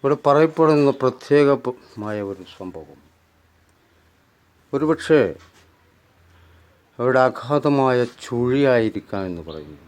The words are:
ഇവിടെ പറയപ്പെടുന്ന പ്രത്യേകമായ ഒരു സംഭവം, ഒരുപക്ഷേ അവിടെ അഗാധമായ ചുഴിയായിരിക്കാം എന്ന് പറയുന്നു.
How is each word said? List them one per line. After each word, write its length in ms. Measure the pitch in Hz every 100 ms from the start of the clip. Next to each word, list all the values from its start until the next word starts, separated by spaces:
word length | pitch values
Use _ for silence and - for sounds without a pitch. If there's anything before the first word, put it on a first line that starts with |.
ഇവിടെ 140 | 139 143 147
പറയപ്പെടുന്ന 640 | 143 160 156 160 151 139
പ്രത്യേകമായ 1300 | 135 127 123 - 143 143 139 135 123 - - 104 107
ഒരു 240 | 101 95 92 -
സംഭവം, 440 | 92 90 73 69 _ _ _ _ _ _ _ _ _ _ _ _ _ _ _ _ _
ഒരുപക്ഷേ 640 | 135 151 151 - 156 101 73 - _ _ _ _ _ _ _ _ _ _ _ _ _ _ -
അവിടെ 200 | 123 127
അഗാധമായ 840 | 127 - 120 143 147 143 131 123
ചുഴിയായിരിക്കാം 1200 | 120 - - 120 123 135 139 123 110 101 - 101 95
എന്ന് 160 | 85
പറയുന്നു. 360 | 80 78 76 73